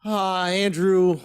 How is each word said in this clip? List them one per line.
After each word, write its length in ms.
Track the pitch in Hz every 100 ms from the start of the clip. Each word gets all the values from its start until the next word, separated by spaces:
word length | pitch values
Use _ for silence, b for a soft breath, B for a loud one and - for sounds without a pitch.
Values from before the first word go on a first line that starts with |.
Ah, 440 | 208 214 190 185 180
Andrew 720 | 185 202 165 190 185 180 160